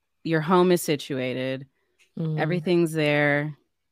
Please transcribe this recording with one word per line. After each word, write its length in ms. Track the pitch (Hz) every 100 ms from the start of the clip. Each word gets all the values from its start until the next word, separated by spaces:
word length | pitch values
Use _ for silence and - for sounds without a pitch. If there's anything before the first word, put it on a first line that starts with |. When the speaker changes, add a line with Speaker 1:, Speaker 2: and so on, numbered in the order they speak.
| _ _
Speaker 1:
your 160 | 165 160
home 320 | 151 185 180
is 100 | 175
situated, 840 | - 143 - 131 127 127 131 131 139 _ _ _ _ -
Speaker 2:
Mm-hmm. 200 | 160 156
Speaker 1:
everything's 520 | 156 180 175 170 165
there, 640 | 160 147 147 147 143 151 143 _ _ _